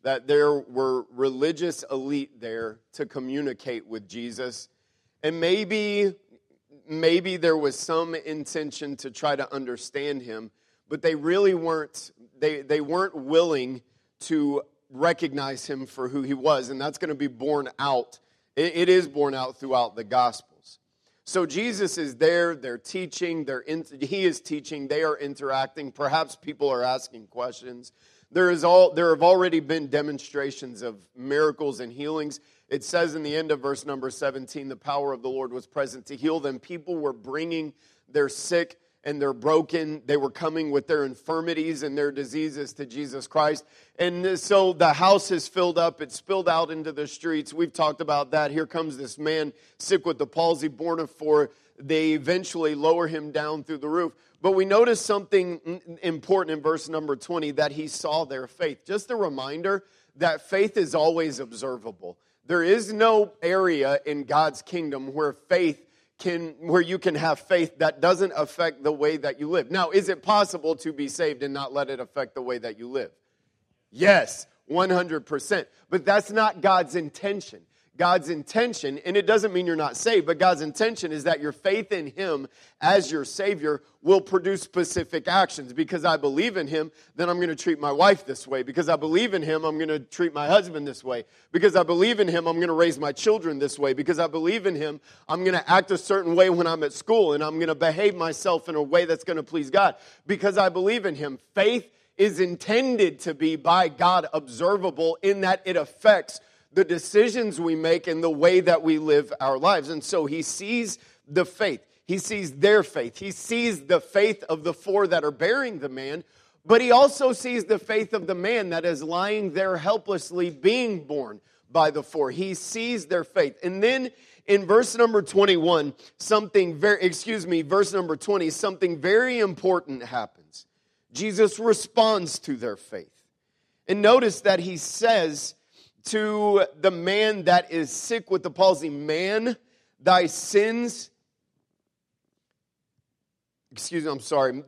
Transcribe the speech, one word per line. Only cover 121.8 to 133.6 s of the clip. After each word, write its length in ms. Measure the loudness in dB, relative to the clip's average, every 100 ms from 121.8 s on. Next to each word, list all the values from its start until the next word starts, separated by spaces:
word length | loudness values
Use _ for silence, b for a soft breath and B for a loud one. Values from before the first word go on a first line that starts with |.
| 2
the 140 | 2
four. 260 | -6 -2 -2
He 240 | -2 -6
sees 540 | -6 -8 -6 -4 -4 -2
their 160 | -4
faith. 340 | -2 0 0 -2
And 180 | -6 0
then 300 | 2 2 -2 b b b 2
in 200 | 2 6
verse 300 | 4 4 2
number 280 | 4 4
twenty-one, 720 | 2 4 6 6 4 2 2 -6 B _
something 580 | 2 2 4 2 2 2
very, 260 | 2 4
excuse 460 | 2 0 -6 -6 -2
me, 160 | -2
verse 280 | 2 2 2
number 240 | 0 -2 -4
twenty, 360 | 0 0 0
something 480 | -2 -4 0 -2 0
very 400 | 4 4 4 2
important 640 | 0 0 2 0 -2 -12
happens. 640 | -6 -6 -8 _ _ -20 _ _ _ _ _
Jesus 460 | -8 -6 2 2 4
responds 800 | 2 2 0 2 4 2 -2 -10
to 160 | -8 -6
their 220 | -6 -8
faith. 460 | -12 -16 -16 _ _ _ _ _